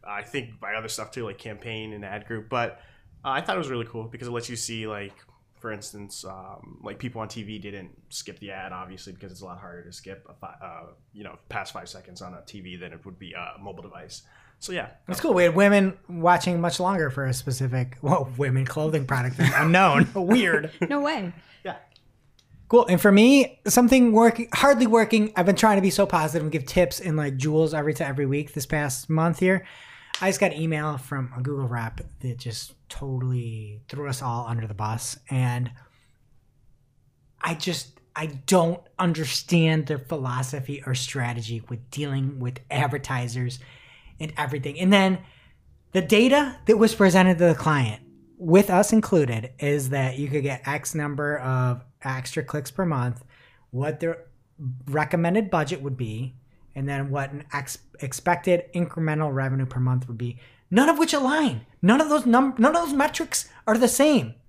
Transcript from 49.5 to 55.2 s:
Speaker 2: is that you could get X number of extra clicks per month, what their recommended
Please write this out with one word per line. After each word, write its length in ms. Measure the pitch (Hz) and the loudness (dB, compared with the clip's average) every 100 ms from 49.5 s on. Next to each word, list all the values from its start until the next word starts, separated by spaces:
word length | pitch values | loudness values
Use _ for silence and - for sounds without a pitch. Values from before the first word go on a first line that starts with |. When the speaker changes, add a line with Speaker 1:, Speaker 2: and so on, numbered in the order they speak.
| - | -6
Speaker 2:
is 320 | 143 147 131 | -2 -2 -2
that 260 | 139 131 131 | -2 -2 -2
you 80 | 143 | -4
could 160 | 147 | -2
get 240 | 135 131 - | -4 -6 -6
X 260 | 147 - | -6 -4
number 440 | 160 147 143 147 147 | -6 -6 -4 -4 -4
of 440 | 127 131 127 123 - _ | -2 0 0 -2 -8 _
extra 400 | 135 131 131 - | -8 -6 -6 -8
clicks 260 | 131 151 131 | -6 -8 -8
per 160 | - 180 | -4 -2
month, 380 | 139 123 117 - _ _ _ _ | -2 -4 -6 -14 _ _ _ _
what 260 | 123 143 156 | -6 -6 -4
their 280 | 165 165 - _ _ _ 135 127 139 | -4 -6 -12 _ _ _ -10 -10 -4
recommended 640 | 147 147 175 | -2 0 0